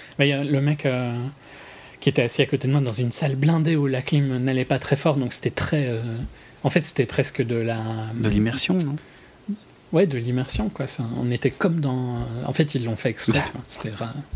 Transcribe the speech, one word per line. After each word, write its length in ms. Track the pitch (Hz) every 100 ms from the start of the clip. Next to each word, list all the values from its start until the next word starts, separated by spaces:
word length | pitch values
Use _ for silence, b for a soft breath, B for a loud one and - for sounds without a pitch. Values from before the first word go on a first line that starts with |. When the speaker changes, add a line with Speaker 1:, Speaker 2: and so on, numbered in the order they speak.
| B -
Speaker 1:
Mais 80 | 143
il 40 |
y 20 |
a 100 | 139
le 160 | 143 139
mec, 260 | 143 147 139
euh, 400 | 127 123 120 131 147 B B B B B -
qui 80 | -
était 120 | 147
assis 200 | 120 -
à 40 | 143
côté 200 | 139 127
de 60 |
moi 80 | 143
dans 100 | 127
une 220 | 110 120
salle 240 | - 147 131
blindée 400 | 147 165 156 160
où 100 | 143
la 140 | 127
clim 380 | 127 147 139 127
n'allait 260 | 131 131 123
pas 120 | 127
très 200 | - 143
fort, 180 | 170 139
donc 160 | 123
c'était 200 | - -
très, 360 | - - 156 131
euh... 140 | 113 120 113 143 B B B 139
en 40 |
fait, 160 | 180 147
c'était 200 | - 120
presque 360 | - 131 -
de 140 | 117 117
la 260 | 113 113 110 113 110 117
Speaker 2:
De 120 | 110
l'immersion, 460 | 101 110 117 -
non ? 240 | 185 151 147 B B B B - 202 - - -
Speaker 1:
Ouais, 120 | 160 190
de 120 | 127
l'immersion, 500 | 117 123 131 - 214
quoi. 200 | - 135
Ça, 180 | - 117 127
on 140 | 123
était 180 | 120 131
comme 300 | - 190 170
dans, 380 | 143 127 127 120 120 117 135
en 60 |
fait, 240 | 131 147 135
ils 80 |
l'ont 140 | 117 110
fait 120 | 127
exprès, 300 | 107 - 127
Speaker 2:
Ouais. 60 | 139
Speaker 1:
tu 60 |
vois. 100 | 127 -
C'était 240 | - 113
ra-, 220 | 107 113 143 -